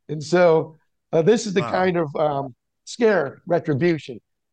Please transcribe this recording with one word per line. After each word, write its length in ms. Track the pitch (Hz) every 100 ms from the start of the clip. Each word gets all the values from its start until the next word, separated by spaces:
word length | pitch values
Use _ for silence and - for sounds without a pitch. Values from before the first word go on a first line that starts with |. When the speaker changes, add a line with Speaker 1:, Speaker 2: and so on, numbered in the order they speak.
| -
Speaker 1:
And 120 | 156
so, 520 | 143 175 175 160 160 - _ _ -
uh, 80 | 165
this 240 | 165 226 220
is 80 |
the 80 | 190
Speaker 2:
Wow. 100 | 123
Speaker 1:
kind 260 | 185 185 175
of, 180 | 151 151
um, 400 | 151 139 135 - _ _ -
scare 560 | - 220 190 135 - -
retribution, 720 | 170 160 135 175 156 - 113 _ _ _